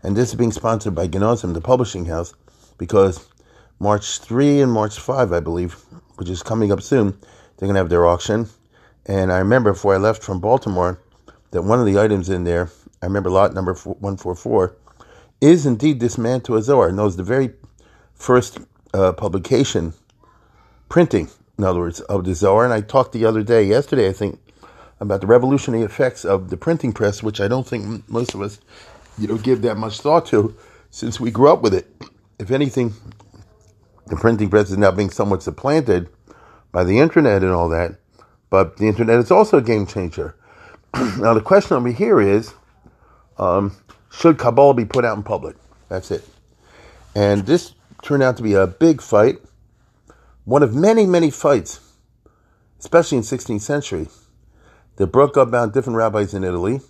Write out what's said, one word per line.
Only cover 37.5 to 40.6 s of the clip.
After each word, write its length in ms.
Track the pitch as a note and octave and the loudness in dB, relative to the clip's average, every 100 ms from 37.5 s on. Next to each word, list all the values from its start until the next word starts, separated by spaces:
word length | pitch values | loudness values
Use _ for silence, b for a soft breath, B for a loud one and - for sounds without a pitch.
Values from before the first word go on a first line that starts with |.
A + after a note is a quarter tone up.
all 160 | F2+ E2+ | 0 0
that, 260 | E2 F2 - _ b b b _ | -2 -4 -8 _ b b b _
but 260 | F#2+ F2 - | 2 2 0
the 120 | G#2+ | -2
internet 300 | G#2+ A2+ A#2 | 0 2 2
is 120 | A#2 | 4
also 280 | F#3 G#3+ D3+ | 4 6 4
a 40 | |
game 240 | A#2 A2 F#2+ | 2 -2 -2
changer. 500 | G#2+ F2+ - D2 - b b | -6 -8 -8 -10 -12 b b